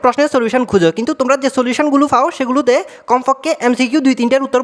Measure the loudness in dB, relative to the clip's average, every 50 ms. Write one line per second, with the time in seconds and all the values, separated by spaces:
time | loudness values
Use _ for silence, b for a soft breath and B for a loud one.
0 | 0 0 2 2 0 0 0 0 0 0 0 -2 -2 0 2 2 2 2 0 0
1 | -4 -6 -4 -2 0 0 0 0 0 -2 -2 -2 -2 0 -2 -2 0 0 0 0
2 | 0 0 0 0 0 0 -2 -4 -4 -2 -2 0 0 2 0 0 -2 B B B
3 | B -2 -2 0 0 0 -2 -2 -2 -4 -4 0 0 0 0 0 0 0 0 0
4 | 2 2 2 0 0 0 0 0 0 0 0 0